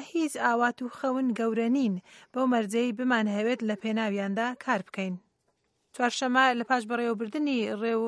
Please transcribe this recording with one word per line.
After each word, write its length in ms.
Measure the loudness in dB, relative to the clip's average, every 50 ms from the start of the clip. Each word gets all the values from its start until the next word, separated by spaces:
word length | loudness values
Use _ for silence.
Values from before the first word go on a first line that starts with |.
| 0 -2 -2
هیچ 200 | 0 0 0 -2 0 2
ئاوات 340 | 2 2 4 2 2 0 -2 -8
و 60 | -10 -8
خەون 300 | -4 -2 -2 0 0 0 0 0 0
گەورە 300 | 0 0 0 0 2 2 2
نین، 180 | 2 2 2 0 -2 -6 -12 -20 -20 -20 _ -4
بەو 140 | 0 2 2 2
مەرجەی 440 | 2 0 0 0 0 0 0 -2 -2
بمان 280 | 0 0 2 2 2 0 0
هەوێت 240 | 0 0 0 0 0 0 -2
لە 80 | -2 -2 -2
پێناویاندا 640 | -2 -2 0 0 0 -2 -2 -2 -2 -2 -2 -2 -2 -4 -6 -2
کار 160 | -2 -2 -2 -2
بکەین." 280 | -6 -8 -6 -4 -4 -6 -8 _ _ _ _ _ _ _ _ _ _ _ _ _ _ -4
چوارشەممە 500 | -2 -2 0 0 0 -2 2 4 4 4 4 4 2
لە 60 | 0 0
پاش 120 | 0 0 0 -2
بەڕێوەبردنی 720 | -2 -2 0 -2 -2 -2 -4 -6 -4 -2 0 0 0 0 0 -2 -2 -2
ڕێو 220 | -2 -2 0 0 0